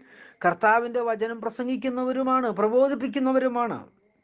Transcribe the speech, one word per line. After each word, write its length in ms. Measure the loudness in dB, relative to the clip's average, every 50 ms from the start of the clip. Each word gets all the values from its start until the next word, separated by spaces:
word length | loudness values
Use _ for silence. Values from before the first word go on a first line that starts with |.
| -10 -18 -20 -20 -20 -20 -8 -2 0
കർത്താവിൻ്റെ 560 | 0 0 2 4 4 4 4 2 0 -4 -2 -2 -2
വചനം 300 | -2 -2 -4 -6 -6 -6
പ്രസംഗിക്കുന്നവരുമാണ്, 1040 | -8 -8 -6 -6 -6 -4 -4 -4 -4 -4 -4 -2 -2 -2 -2 0 0 2 2 2 0 0 0 0
പ്രബോധിപ്പിക്കുന്നവരുമാണ്. 1200 | 0 2 4 4 4 4 2 -2 -4 -4 -2 0 0 2 2 2 2 0 0 0 -2 -2 -4 -8 -10 -16 _ _ _ _ _ _